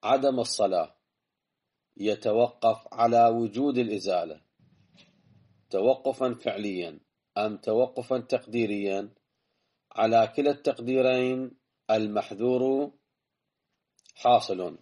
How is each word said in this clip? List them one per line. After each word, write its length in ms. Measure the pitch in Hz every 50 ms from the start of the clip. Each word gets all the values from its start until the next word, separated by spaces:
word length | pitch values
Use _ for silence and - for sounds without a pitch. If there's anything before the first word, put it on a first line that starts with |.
| -
عدم 360 | 101 127 139 131 139 131 123
الصلاة 560 | 117 - - - 107 98 92 87 80 - _ _ _ _ _ _ _ _ _ _ _ _ _ _ _ _ _ _ _ _ _ -
يتوقف 920 | 98 104 104 98 - 113 104 113 120 120 - _ - 113 110 - - - -
على 340 | 123 117 117 117 117 117 117
وجود 500 | 113 117 117 110 101 117 139 143 131 123
الإزالة 640 | 120 110 107 98 90 95 92 90 85 82 78 78 _ _ _ _ _ _ _ _ _ _ _ _ - _ _ _ _ _ _ _ _ _ _ _ _ _
توقفاً 640 | - 95 101 123 131 - - 135 127 - 131 127 120
فعلياً 680 | 113 - 117 101 101 104 104 95 90 87 82 76 73 _ _ _ _ _ _ _ 101
أم 200 | 104 107 107 98
توقفاً 600 | - - 110 113 127 127 - - 120 - 131 127
تقديرياً، 960 | 123 _ 131 123 - - 107 120 117 104 104 101 101 98 95 98 98 104 _ _ _ _ _ _ _ _ _ _ _ _ _ _ _ _
على 420 | - - 107 113 113 113 113 107 -
كلا 160 | - 143 143
التقديرين 1040 | 143 - - 151 135 - 117 120 131 131 131 127 127 127 127 127 127 131 131 123 - _ _ _ _ _ _ -
المحذور 1000 | 110 110 110 107 104 104 98 - 104 98 113 123 127 127 127 131 135 135 143 143 - _ _ _ _ _ _ _ _ _ _ _ _ _ _ _ _ _ _ _ _ _ _ _ _
حاصل. 600 | - - 123 123 107 95 - 98 92 92 85 76 -